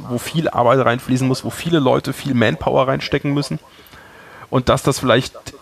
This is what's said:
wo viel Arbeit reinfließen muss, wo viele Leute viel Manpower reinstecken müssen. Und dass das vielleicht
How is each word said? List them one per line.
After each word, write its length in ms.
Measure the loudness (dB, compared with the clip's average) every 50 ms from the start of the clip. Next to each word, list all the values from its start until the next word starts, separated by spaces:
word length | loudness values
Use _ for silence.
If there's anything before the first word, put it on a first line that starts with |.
| -8 -6
wo 80 | -6 -6
viel 320 | -6 -4 -4 -2 -2 0
Arbeit 360 | 0 2 4 4 4 4 4
reinfließen 420 | 2 0 -2 -2 -2 -2 0 2 0
muss, 180 | 0 -2 -4
wo 40 | -8
viele 300 | -8 -6 -4 0 2 2
Leute 320 | 4 4 2 2 0 -4
viel 220 | -8 -6 -4 -2 0
Manpower 540 | 2 2 2 0 0 -2 0 2 2 2 2
reinstecken 460 | 0 -2 -2 -4 -4 -2 -2 -2 -2
müssen. 260 | -2 -2 -4 -6 -10 -10 -14 -20 -20 -20 -20 -20 -20 -20 -20 -20 -20 -20 -20 -20 -20 -10 -2
Und 200 | -2 0 2 2
dass 140 | 2 2 2
das 160 | 0 -2 0
vielleicht 340 | 2 2 4 4 2 0 -8 -16 -18 -18 -20 -18